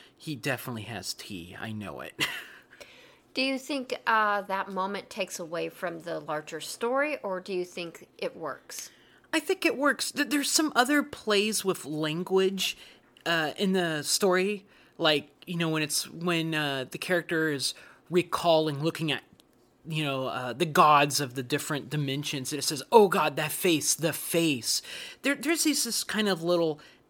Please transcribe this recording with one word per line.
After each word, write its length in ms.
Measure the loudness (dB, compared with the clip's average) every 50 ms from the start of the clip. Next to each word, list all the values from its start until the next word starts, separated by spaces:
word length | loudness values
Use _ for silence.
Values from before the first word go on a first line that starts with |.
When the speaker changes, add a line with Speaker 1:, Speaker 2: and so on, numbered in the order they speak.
| -20 -20 _
Speaker 1:
He 200 | -14 -10 -10 -8
definitely 480 | -6 -4 -4 -4 -4 -4 -8 -8 -8 -8
has 300 | -8 -10 -8 -8 -8 -10
tea. 420 | -10 -10 -12 -12 -12 -12 -12 -14 -12
I 120 | -10 -10
know 300 | -8 -8 -8 -10 -10 -12
it. 240 | -12 -10 -6 -6 -6 -4
<laughs> 1000 | -6 -8 -14 -16 -20 -20 -20 -20 -20 -20 -20 -20 -20 -20 -20 -20 -20 _ _ _ -4
Speaker 2:
Do 80 | -2 0
you 160 | 0 -2 -4
think, 340 | -4 -6 -6 -6 -6 -6 -8 -6 -2
uh, 340 | 0 2 2 2 2 0 -2 -2
that 260 | -4 -4 -4 -4 -4
moment 400 | -4 -4 -4 -4 -4 -6 -8 -8
takes 260 | -6 -6 -6 -6 -6 -10
away 300 | -10 -6 -6 -4 -6 -6
from 300 | -6 -8 -8 -8 -8 -8
the 180 | -8 -8 -8 -8
larger 400 | -6 -6 -6 -6 -6 -8 -10 -10
story, 580 | -10 -10 -8 -6 -4 -2 0 0 0 -2 -4 -6
or 180 | -6 -6 -6 -6
do 140 | -6 -6 -4
you 120 | -4 -4
think 420 | -6 -8 -10 -10 -10 -12 -16 -20 -18 _
it 180 | -8 -6 -6 -6
works? 540 | -6 -8 -8 -8 -10 -12 -16 -14 -14 -14 -14 -16 -20 _ _ -20 -20 _ _
Speaker 1:
I 80 | -4 -4
think 240 | 0 -2 -2 0 0
it 120 | 0 2
works. 340 | 2 2 2 2 0 -2 -4
Th-, 160 | -2 -2 -2
there's 220 | 0 0 -2 0 2
some 220 | 2 2 2 2 4
other 280 | 2 4 4 4 2 2
plays 600 | 0 -6 -8 -2 2 2 4 4 2 0 0 0
with 220 | 0 -2 -2 -2
language, 920 | -6 -4 -2 -2 -2 -2 -2 -2 2 2 4 4 4 2 0 -4 -4 -4 -6 -12 -20 -20 -20 _ _ _ -8 -2
uh, 240 | 0 0 0 0 -2 -2
in 160 | 0 0 2 2
the 280 | 2 2 0 -2 -2
story, 640 | -2 0 0 2 4 4 4 4 2 0 -2 -4 -8 _ _ -20 -20 _ _
like, 320 | 0 2 4 4 2 0 -4 _ -18 -10
you 100 | -6 -2
know, 140 | 0 0 2
when 140 | 2 0 0
it's, 260 | 0 -2 -2 -4 -4
when, 460 | -8 -6 -2 0 0 0 0 0 -2
uh, 300 | -2 -2 -2 -2 -4 -6 -6
the 80 | -8
character 520 | -8 -2 0 0 0 0 0 0 0 2 0
is 240 | 0 0 -2 -4 -4 -6 -14 -20 -20 -20 _ 0
recalling, 720 | 0 0 2 2 0 0 4 6 6 6 6 2 0 0
looking 300 | -2 -2 -2 0 0 0
at, 100 | 0 -2 -4 _ -20 -20 -20 _ _ _ _ _ _ _ -10
you 160 | -6 -4 -2 0
know, 220 | 0 -2 -2 -2
uh, 280 | -4 -4 -4 -4 -4 -2
the 120 | -2 -2
gods 540 | 2 6 8 8 10 10 8 8 6 2 0
of 160 | -2 -2 -4
the 80 | -6 -4
different 480 | -2 -2 -2 -2 -2 -4 -4 -4 -4
dimensions, 600 | -2 -2 0 0 -2 -2 -4 -4 -6 -6 -6 -6
and 60 | -6 -4
it 40 | -2
says, 180 | -2 -4 -4 0 6
"Oh 160 | 8 8 8
God, 280 | 8 6 4 2 2 0
that 160 | -2 -2 -2
face, 420 | -2 0 2 2 2 4 2 0 0
the 180 | 0 0 -2 -2
face." 680 | -2 -4 0 0 2 2 2 0 0 -2 -2 -2 -2 -4 -8 -12 -14 -14 -14 -10 -4
There, 140 | -2 0 0
there's 280 | 0 0 0 0 2 2
these, 200 | 2 2 2 0
this 200 | -2 -2 -4 -4
kind 240 | -2 0 0 2
of 140 | 2 2 0 2
little 360 | 2 4 4 4 2 0 -4 -8 -20 -20 _ _